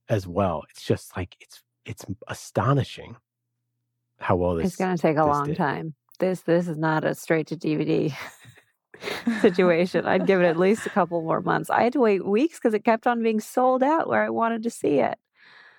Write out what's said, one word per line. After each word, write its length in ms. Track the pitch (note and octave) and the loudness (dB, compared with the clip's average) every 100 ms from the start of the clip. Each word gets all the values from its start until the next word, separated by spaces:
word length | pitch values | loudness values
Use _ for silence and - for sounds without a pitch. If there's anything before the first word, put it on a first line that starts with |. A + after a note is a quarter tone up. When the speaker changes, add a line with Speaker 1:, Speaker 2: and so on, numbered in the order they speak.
| - | -4
Speaker 1:
as 160 | A2+ F2+ | -4 -2
well? 380 | F2 F#2+ D#2 - | 0 0 -2 -8
It's 140 | - | -8
just, 340 | - A2 - - | -4 -4 -4 -10
like, 200 | F2+ - | -10 -12
it's, 220 | - - _ _ - | -20 -20 _ _ -16
it's 180 | G#2+ - G2 - | -14 -12 -12 -12
astonishing 920 | - - - A2 C#3 - - - A2+ _ _ _ _ _ _ _ _ _ - | -14 -6 -2 2 2 -2 -8 -16 -20 _ _ _ _ _ _ _ _ _ -8
how 180 | - F#2 | -2 0
well 200 | F2+ E2+ | 0 0
this 100 | F#3 | -2
Speaker 2:
It's 100 | - | -2
gonna 220 | F#3 F3+ | -4 0
take 180 | E3+ D3+ | 0 2
a 40 | |
Speaker 1:
this 60 | D3+ | 2
Speaker 2:
long 200 | C#3+ C#3+ | 2 -2
Speaker 1:
did. 100 | E3+ | -2
Speaker 2:
time. 380 | D3+ - D#3+ - _ - | -2 -2 -8 -14 _ -6
This, 240 | F#3 F3+ | -4 -2
this 260 | - E3+ F3 | 0 0 0
is 80 | D3+ | -2
not 280 | D#3+ D#3 | 0 0
a 100 | D3+ | 0
straight 320 | - - D#3+ D3+ | -2 -2 -2 -2
to 100 | D#3+ | -6
D 200 | D#3 D3+ | -2 -2
V 80 | D3+ | 0
D 280 | D#3+ D#3 C3+ - - - - _ _ _ - | 0 0 -4 -12 -18 -20 -20 _ _ _ -14
<laughs> 400 | - - - A3 | -10 -6 -4 2
situation. 640 | G#3 F3+ F#3 E3 F3+ E3+ | 2 4 4 4 2 0
I'd 220 | - F#3+ F#3 | 0 2 2
give 160 | F#3+ | 4
it 20 | |
at 140 | F3 E3 | 4 4
least 260 | F#3 A3 | 2 2
a 60 | - | 0
couple 320 | - F3 E3+ | -2 0 -2
more 180 | D#3+ D#3+ | -2 -2
months. 300 | E3 E3 D#3+ | 0 -2 0
I 140 | - | 2
had 100 | A3+ | 2
to 60 | C#4+ | 2
wait 260 | A3+ G3 - | 2 2 0
weeks 320 | G#3 D#4 - | 0 0 0
'cause 160 | B3 | 0
it 100 | G#3+ | 0
kept 220 | - A3+ B3+ | 2 2 2
on 160 | A#3 | 0
being 180 | A3+ A3 | 0 -2
sold 420 | - - B3+ B3+ | -2 0 2 2
out 240 | C4 D#4+ - | 2 2 2
where 160 | G#3+ | 0
I 60 | G#3+ | 0
wanted 340 | A3+ A3+ A#3 | 0 -2 -2
to 60 | A3+ | -6
see 280 | - - - | -4 0 2
it. 200 | - - _ _ - - - | 0 -2 _ _ -20 -20 -20